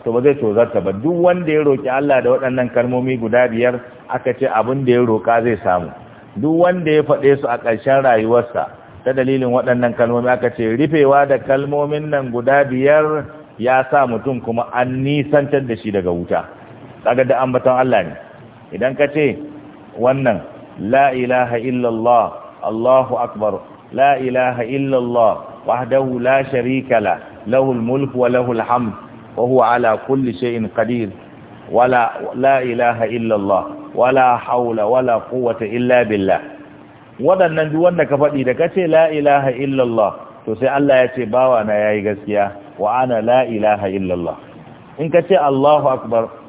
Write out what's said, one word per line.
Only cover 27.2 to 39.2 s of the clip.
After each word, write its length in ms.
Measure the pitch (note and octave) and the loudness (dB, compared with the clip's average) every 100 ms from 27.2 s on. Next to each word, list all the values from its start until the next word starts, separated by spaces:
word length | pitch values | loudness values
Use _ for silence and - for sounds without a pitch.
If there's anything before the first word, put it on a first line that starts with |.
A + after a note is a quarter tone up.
| - - G#2 | -8 -16 -2
lahul 300 | C3 C3+ B2 | 0 0 -2
mulku 400 | A2+ C3+ C3+ B2 | -2 -2 -4 0
wa 120 | B2 | 0
lahul 340 | B2 B2 A#2 | 0 0 -2
hamd, 320 | G#2+ B2 A#2 F#2+ - - - - | 0 0 -2 -8 -16 -20 -14 -4
wa 80 | |
huwa 300 | B2 C3 A2+ | 2 4 4
ala 240 | A#2+ A#2 G#2+ - | 4 2 0 0
kulli 260 | C3+ B2+ A2 | -2 -2 -4
shay'in 300 | B2 A#2 G#2+ | -4 -4 -4
qadir, 380 | - A2 B2 G#2 F2+ - - - - - | -2 -2 -2 -6 -10 -20 -20 -20 -20 -2
wala, 640 | A2 B2 B2 A2+ - G2+ | 2 2 2 0 -4 -10
la 280 | B2 C3+ C3+ | -2 2 2
ilaha 420 | B2+ A#2+ A#2+ A#2 | 0 0 0 0
illallah, 580 | A2 A#2 A2+ G#2+ G2 F#2 - - - | -4 -4 -2 -2 2 0 -2 -14 -10
wala 440 | - B2 C3 B2+ A#2+ | 0 2 4 2 2
hawla 480 | - B2 A#2+ A2 G#2 | -2 -2 -2 -2 0
wala 320 | B2+ B2+ A2+ G#2 | 0 2 -2 -2
quwwata 380 | B2+ A#2+ A2+ A2 | -4 -4 -4 -6
illa 360 | A#2+ B2 B2 A2 | -4 2 2 2
billah." 340 | G#2 F#2+ E2 - - - - - - - - | 0 0 0 -4 -18 -20 -20 -20 -20 -20 -4
Waɗannan 500 | C3+ F#3+ E3+ D#3+ D#3 | 0 2 2 0 -2
duk 100 | D#3 | 2
wanda 240 | F3 F3 C#3+ | 2 2 0
ka 100 | C#3+ | 2
faɗi 280 | D3 C#3+ | 0 0
da 100 | B2+ | -2
ka 140 | B2+ E3+ | 0 -2
ce, 140 | F#3+ E3+ | 0 2
"La 220 | D#3+ D#3+ | 4 2
ilaha 400 | D#3 | 2